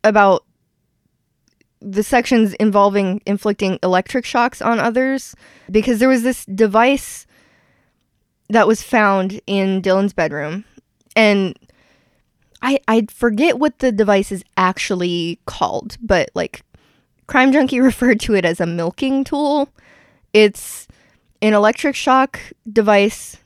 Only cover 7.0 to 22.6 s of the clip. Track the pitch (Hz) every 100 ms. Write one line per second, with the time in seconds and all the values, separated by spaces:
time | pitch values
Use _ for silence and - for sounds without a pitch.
7 | - - - _ _ _ _ _ _ _
8 | _ _ _ _ _ 220 202 220 - 233
9 | 208 196 190 208 - 196 190 190 185 190
10 | 196 185 156 151 151 180 - _ _ _
11 | _ - 214 202 190 - _ _ _ _
12 | _ _ _ _ _ _ 247 269 - 226
13 | 214 - 240 214 330 247 294 - 262 208
14 | 208 196 185 190 - - 185 185 - 185
15 | 180 175 170 165 - - 95 - 220 -
16 | 226 185 139 180 170 - _ _ _ _
17 | _ _ - 277 269 277 262 254 262 -
18 | 247 233 - 202 170 170 170 170 165 -
19 | 269 269 269 - 294 294 277 _ _ _
20 | _ _ _ 214 214 - - - - _
21 | _ _ _ _ 214 208 214 220 302 -
22 | - 262 269 - - -